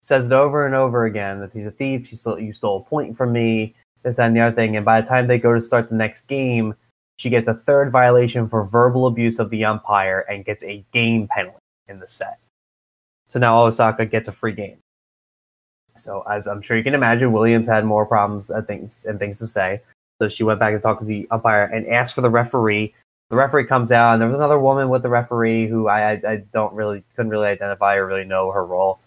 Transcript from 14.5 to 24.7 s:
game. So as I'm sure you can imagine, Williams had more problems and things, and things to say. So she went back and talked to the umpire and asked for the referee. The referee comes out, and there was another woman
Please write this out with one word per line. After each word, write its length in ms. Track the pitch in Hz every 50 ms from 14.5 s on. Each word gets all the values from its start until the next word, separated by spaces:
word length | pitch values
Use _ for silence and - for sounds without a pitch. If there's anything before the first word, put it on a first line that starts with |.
| 104
game. 240 | 98 104 95 - _ _ _ _ _ _ _ _ _ _ _ _ _ _ _ _ _ _ _ _ _ _ _ _
So 260 | - - - 101 98 - -
as 180 | 104 104 98 101
I'm 140 | 101 101
sure 160 | 101 - 120 113
you 60 | 113
can 120 | 135 139
imagine, 380 | 143 131 117 117 117 131 127 110
Williams 340 | 107 110 117 117 117 113 113
had 160 | 113 110 104
more 220 | 110 107 104 107
problems 440 | 104 120 107 104 101 104 104 98 -
and 160 | - 110 107
things, 400 | - 104 95 - 107 - - -
and 140 | 110 107 101
things 180 | 104 101 101 -
to 80 | 117 107
say. 340 | - 104 95 92 98 107 _ _ _ _ _ _ _ _
So 80 | 110 104
she 140 | - - 113
went 160 | 107 110 104
back 120 | 117 107 107
and 80 | 107
talked 200 | 104 113 110 -
to 40 | -
the 220 | 104 110 104 - -
umpire 360 | 113 113 - 117 107 104 104
and 200 | 98 110 113 110 -
asked 280 | 113 120 127 127 -
for 60 | -
the 80 | 127 120
referee. 680 | 113 117 117 120 - 131 113 110 104 107 107 107 _ _ _ _ _ _ _ _
The 40 | 113
referee 300 | 120 135 139 135 147 127
comes 260 | 117 135 127 120 113
out, 220 | 123 120 120 117 117
and 80 | 113
there 80 | 113 117
was 80 | 127 139
another 220 | 151 143 151 147
woman 280 | 135 135